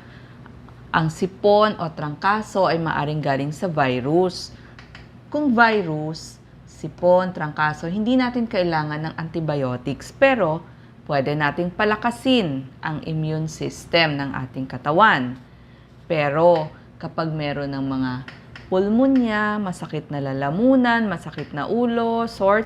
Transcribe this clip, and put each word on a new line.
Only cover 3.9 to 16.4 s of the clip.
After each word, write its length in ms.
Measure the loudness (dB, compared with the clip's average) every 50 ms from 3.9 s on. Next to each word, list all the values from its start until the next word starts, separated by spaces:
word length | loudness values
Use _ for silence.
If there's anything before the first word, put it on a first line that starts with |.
| 0 0 0 2 2 2 2 2 -2 -6 -12 -14 -16 -18 -20 -20 -20 -20 -20 -20 -20 -20 -20 -20 -20 -20 -12 -6
Kung 240 | -4 0 0 2 4
virus, 880 | 4 4 4 4 0 0 -2 -4 -4 -4 -6 -8 -10 -14 -18 -18 -20 -20 -20 -20 -20 -20
sipon, 720 | -20 -18 -14 -12 -12 -6 0 4 6 6 6 4 0 -4
trangkaso, 480 | -6 -6 -4 -2 0 0 0 0 -2 -6
hindi 320 | -4 -4 -2 0 2 2
natin 320 | 2 2 0 0 -2 -2 -2
kailangan 480 | 0 0 2 2 2 0 -2 -2 -4
ng 160 | -4 -6 -6 -6
antibiotics. 960 | -8 -8 -6 -6 -4 -2 -2 -2 -2 -2 -2 -4 -4 -4 -6 -6 -8 -10 -8
Pero, 560 | 0 4 4 4 4 4 2 0 0 -2 -6 -12 -20 -20 -20 -20 -20 -14 -6
pwede 320 | -2 0 0 0 0 0
nating 320 | 0 0 0 0 0 -2 -2
palakasin 960 | -2 0 0 0 0 0 -2 -4 -4 -2 0 2 2 2 2 0 -2 -4 -6 -10 -12 -8
ang 160 | -6 -6 -6 -6 -6
immune 400 | -4 -4 -2 -2 -2 -2 -4 -4
system 720 | -6 -6 -8 -8 -8 -8 -10 -6 0 2 4 4 4 2
ng 160 | -2 -4 -4 -6
ating 320 | -6 -8 -8 -8 -8 -8
katawan. 720 | -8 -8 -6 -2 0 4 6 6 6 6 4 0 -4 -6 -10 -14 -20 -20 -20 -20 -20 -20 -20 -20 -20 -20 -12 -6 -4
Pero, 640 | 0 0 0 0 2 4